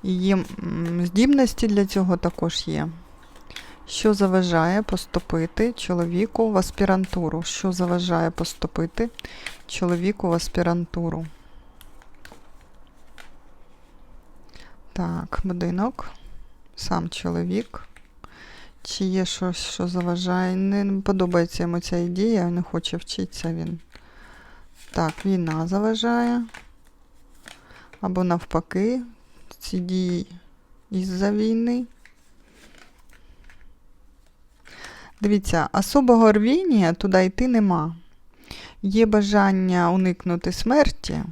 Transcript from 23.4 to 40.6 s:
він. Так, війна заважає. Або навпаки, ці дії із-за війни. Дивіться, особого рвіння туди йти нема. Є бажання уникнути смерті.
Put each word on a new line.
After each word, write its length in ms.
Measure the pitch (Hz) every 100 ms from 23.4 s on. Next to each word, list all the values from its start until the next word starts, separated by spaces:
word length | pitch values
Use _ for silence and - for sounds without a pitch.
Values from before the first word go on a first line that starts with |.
| 165
він. 260 | 165 165 165 - - - - - - - - - - -
Так, 340 | - 160 - 196
війна 420 | 190 165 156 165
заважає. 760 | 190 214 226 233 240 240 240 226 - - - - _ - - - - - - - - - - 190
Або 180 | 185
навпаки, 800 | 180 170 - 160 - 185 208 254 240 - - - - -
ці 200 | - 185
дії 480 | 180 185 180 175 185 175 - - _ - _
із-за 400 | 185 185 180 196
війни. 540 | 208 220 226 233 247 240 - - _ _ - _ - - - - _ - - - - - - - - - - - - - _ - _ - - - - - -
Дивіться, 480 | 208 208 196 170 147
особого 600 | - 196 285 254 233 226
рвіння 640 | 208 220 311 381 233 170
туди 320 | 175 196 185 185
йти 220 | - 254
нема. 480 | 233 208 170 156 170 - - - _ - - - -
Є 240 | 196 208 226
бажання 840 | 214 202 208 196 190 185 180 170
уникнути 600 | 185 185 180 180 175 175
смерті. 720 | 180